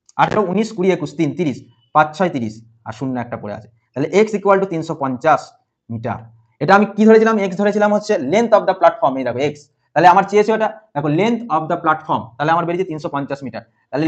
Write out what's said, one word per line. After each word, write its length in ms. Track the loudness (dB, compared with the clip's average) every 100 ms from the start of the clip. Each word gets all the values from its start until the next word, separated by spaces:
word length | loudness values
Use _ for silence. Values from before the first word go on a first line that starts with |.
| _ -2
আঠেরো, 260 | 0 0
উনিশ, 320 | 0 -2 -4
কুড়ি, 180 | -2 0
একুশ, 240 | 0 -4 -4
তিন, 200 | -4 -2
তিরিশ, 220 | -4 -4 -12 _ _
পাঁচ 240 | 0 0 0
ছয় 120 | -4
তিরিশ, 360 | -2 -6 -8 -18 _ -18
আর 80 |
শূন্য 260 | -10 -8 -6
একটা 180 | -8 -10
পড়ে 160 | -10
আছে। 140 | -12 -16 _ _
তাহলে 300 | -8 -2 0
x 40 | 0
equal 300 | 0 0 2
to 60 | 0
তিনশো 300 | -4 -6 -6
পঞ্চাশ 560 | -6 -2 0 0 0 _ _ _ -14
মিটার। 300 | -10 -8 -8 -12 _ _ _
এটা 160 | 2 4
আমি 100 | 4
কি 200 | 4 6
ধরেছিলাম? 320 | 6 6 2
x 180 | -2 -2
ধরেছিলাম 380 | -2 2 2
হচ্ছে 240 | 0 0 -2
length 360 | 0 0 4
of 100 | 2 2
the 100 | 2
platform, 380 | 2 2 0 -2
এই 60 |
দেখো 140 | -4 -2
এক্স, 320 | -4 -6 -14 _ _
তাহলে 140 | 4 6
আমার 120 | 6 4
চেয়েছে 200 | 2 2 0
ওটা, 120 | -2 -6 _ -6
দেখো, 140 | -2 0
length 240 | 0 -2 -2 -4
of 80 | -2
the 60 | -2
platform, 380 | 0 -2 -2 -6 -6 -6
তাহলে 140 | -2 0
আমার 100 | 0
বেরিয়েছে 200 | -4 -6
তিনশো 160 | -6 -8 -6
পঞ্চাশ 240 | -6 -8 -10
মিটার। 180 | -14 -16 _ _
তাহলে 160 | -4